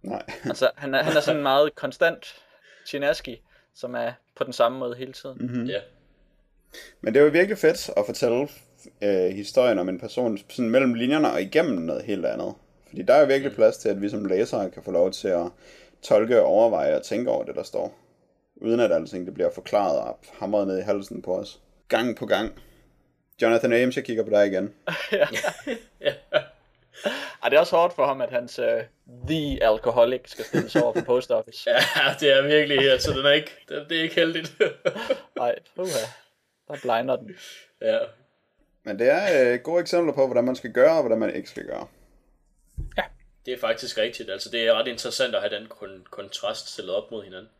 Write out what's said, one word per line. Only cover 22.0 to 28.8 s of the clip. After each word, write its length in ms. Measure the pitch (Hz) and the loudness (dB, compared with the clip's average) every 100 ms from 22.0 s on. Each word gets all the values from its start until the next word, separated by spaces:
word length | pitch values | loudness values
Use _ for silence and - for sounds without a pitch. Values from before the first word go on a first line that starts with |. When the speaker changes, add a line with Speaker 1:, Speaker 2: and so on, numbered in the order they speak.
| 120 107 | -2 -6
Speaker 1:
på 80 | 107 | -2
gang. 360 | 101 107 - - _ _ _ _ _ _ _ | -2 -2 -10 -20 _ _ _ _ _ _ _
Jonathan 320 | 117 113 123 | 2 4 4
Ames, 220 | 117 127 - | 2 2 -2
jeg 100 | - | -4
kigger 180 | 110 | -4
på 60 | 101 | 2
dig 180 | 104 101 | 4 4
igen. 260 | 95 101 - - | 2 -4 -8 -10
Speaker 2:
<laughs> 240 | 165 - | -8 -4
Ja. 160 | 196 151 113 - - - 233 - _ | 0 0 0 -6 -6 -10 -10 -12 _
Speaker 3:
Ja. 120 | - - _ - - _ _ _ _ - 196 269 - - | -6 -6 _ -4 -4 _ _ _ _ -8 -6 -6 -12 -6
Speaker 2:
Ej, 60 | 120 | 2
det 60 | 143 | 4
er 40 | |
også 160 | 170 170 | 4 2
hårdt 180 | 175 | 2
for 120 | 175 147 | 2 0
ham, 160 | 135 | 0
at 80 | 120 | -2
hans, 300 | 127 123 - | -4 -6 -4
øh, 240 | 117 117 | -2 -2